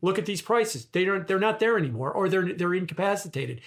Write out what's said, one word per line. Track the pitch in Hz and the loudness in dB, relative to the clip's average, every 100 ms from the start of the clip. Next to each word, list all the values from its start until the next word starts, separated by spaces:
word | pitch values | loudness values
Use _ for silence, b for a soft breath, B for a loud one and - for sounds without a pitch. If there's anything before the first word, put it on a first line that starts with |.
look | 175 190 | -2 0
at | 202 | -2
these | 190 | -4
prices." | - 233 220 127 - | 2 2 2 -2 -4
They | 175 | 0
don't, | 185 196 165 | 2 0 0
they're | 190 | 2
not | 214 214 | 2 2
there | 220 226 | 2 2
anymore, | 147 113 131 | 0 -2 -4
or | - 190 | 0 2
they're, | 190 180 | 2 0
they're | 180 175 185 | -2 -2 0
incapacitated. | 180 156 196 202 180 135 127 120 | -2 -2 0 0 -4 -8 -6 -8